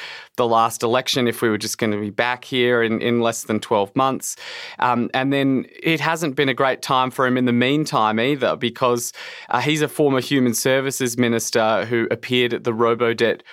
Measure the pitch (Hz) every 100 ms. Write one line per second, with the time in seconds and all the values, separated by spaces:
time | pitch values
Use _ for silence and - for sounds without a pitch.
0 | - - - - 120 113 113 - 117 123
1 | - 139 120 113 120 107 110 - 113 104
2 | 104 98 120 123 - 131 123 120 113 110
3 | 117 120 117 113 - 110 - 107 98 131
4 | 135 131 - - - - - - 123 120
5 | 113 131 135 139 139 131 - - - 160
6 | 151 165 160 131 139 123 135 - - 131
7 | 127 - 127 127 123 120 123 147 147 139
8 | 110 110 123 143 110 85 120 - 127 120
9 | - - - - - 123 139 156 147 -
10 | 147 131 123 143 123 113 135 135 135 -
11 | 127 113 120 117 - 120 110 107 110 120
12 | 113 - - 123 120 113 123 113 117 117
13 | 117 113 113 - -